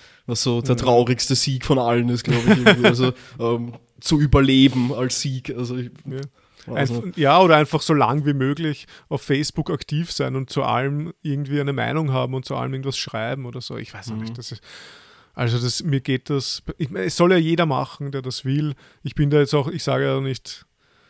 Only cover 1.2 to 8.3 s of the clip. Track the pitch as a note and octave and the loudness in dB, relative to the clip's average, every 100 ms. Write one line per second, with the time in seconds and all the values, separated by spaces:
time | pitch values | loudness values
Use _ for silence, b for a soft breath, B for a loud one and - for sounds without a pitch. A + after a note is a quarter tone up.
1.2 | - C3 - C3 - C3+ A#2+ A#2+ A#2+ A#2+ | 0 0 0 -2 2 2 4 2 2 0
2.2 | - B2+ A#2 E3+ B2 E3 F#3 B2 B2+ A#2+ | 0 2 4 4 6 6 4 4 0 -2
3.2 | - - A#2 A#2 A#2+ A#2 _ _ - D3+ | -10 -4 -2 -2 -4 -12 _ _ 0 2
4.2 | D3 C#3 C3+ C3 C3+ B2 B2 A#2+ B2+ - | 4 4 6 6 6 4 0 -2 -4 -4
5.2 | D3 C3 - A#2+ B2 B2+ A#2+ - C3 B2+ | -4 -6 -8 -8 -6 -6 -10 -12 -12 -12
6.2 | C#3 b b b - B2 C3+ A#2+ F3 F3 | -12 b b b -8 -4 -2 -2 -6 0
7.2 | C#3 D#3+ F#3 D3+ D3+ D#3+ - D3+ A2+ C#3+ | 4 6 8 6 4 0 0 2 2 2
8.2 | D3 | 0